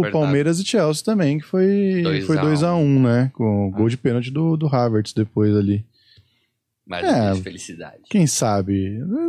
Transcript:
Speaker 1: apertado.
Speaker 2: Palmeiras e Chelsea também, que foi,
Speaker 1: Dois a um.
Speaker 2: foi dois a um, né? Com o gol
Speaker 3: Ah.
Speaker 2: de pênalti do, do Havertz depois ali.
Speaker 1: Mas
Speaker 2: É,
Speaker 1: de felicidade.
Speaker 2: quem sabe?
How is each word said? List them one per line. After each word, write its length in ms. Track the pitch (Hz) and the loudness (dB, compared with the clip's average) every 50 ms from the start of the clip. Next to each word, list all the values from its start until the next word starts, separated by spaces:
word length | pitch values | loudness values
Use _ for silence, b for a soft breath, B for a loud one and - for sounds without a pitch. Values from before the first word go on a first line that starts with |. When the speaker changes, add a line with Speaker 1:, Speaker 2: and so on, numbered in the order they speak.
Speaker 1:
apertado. 100 | 180 - | 2 2
Speaker 2:
Palmeiras 480 | - 160 151 143 139 143 147 160 170 175 | 0 0 0 2 2 2 2 0 0 -2
e 40 | 196 | -2
Chelsea 400 | - - 214 165 156 151 151 - | -2 0 0 2 2 0 -2 -2
também, 360 | - 220 208 170 139 143 156 | -2 0 0 2 0 0 -2
que 60 | 147 | -4
foi, 540 | - - 190 185 196 202 202 202 190 190 180 170 | -4 0 2 2 2 2 2 2 0 0 0 0
Speaker 1:
Dois 160 | 160 156 147 | 0 -2 -2
a 20 | - | 0
um. 40 | |
Speaker 2:
foi 100 | - 160 | 0 0
dois 240 | 147 147 151 156 143 | 2 2 2 2 2
a 140 | 160 175 175 | 0 0 2
um, 260 | 170 151 143 139 135 | 2 2 4 4 4
né? 300 | 131 120 117 120 127 131 - | 4 4 4 2 2 0 -2
Com 360 | - 117 110 104 101 101 98 | -2 0 0 0 0 0 -2
o 20 | |
gol 160 | 92 104 107 | 0 0 0
Speaker 3:
Ah. 20 | 113 | 0
Speaker 2:
de 80 | 120 | 0
pênalti 320 | 131 - 135 117 123 117 127 | 0 -2 -2 0 -2 -2 -4
do, 260 | 135 151 160 165 165 | -4 -2 0 0 0
do 120 | 156 156 | 0 -2
Havertz 460 | 151 135 127 123 120 110 107 104 - - | 0 0 2 2 2 0 0 -2 -2 -2
depois 420 | 110 107 - - 107 107 104 104 | -4 -4 -2 0 0 2 2 2
ali. 280 | 104 101 98 101 104 107 _ b b b b b b b b b b b b b _ _ _ _ _ _ | 2 2 0 0 -2 -4 _ b b b b b b b b b b b b b _ _ _ _ _ _
Speaker 1:
Mas 160 | - 90 87 - | -12 -8 -4 -2
Speaker 2:
É, 300 | 349 - 127 110 101 95 | 0 0 2 2 0 0
Speaker 1:
de 80 | 95 | -2
felicidade. 640 | 92 95 85 92 - - 87 85 82 76 - - _ | -4 -8 -14 -16 -16 -18 -16 -16 -18 -18 -20 -20 _
Speaker 2:
quem 200 | - - 202 165 | -2 0 2 2
sabe? 720 | 135 - - 139 113 101 101 95 98 98 98 95 95 104 113 135 180 214 302 339 | 2 0 0 -2 0 0 0 0 -2 -2 -2 -2 -4 -6 -8 -6 -6 -4 -4 -2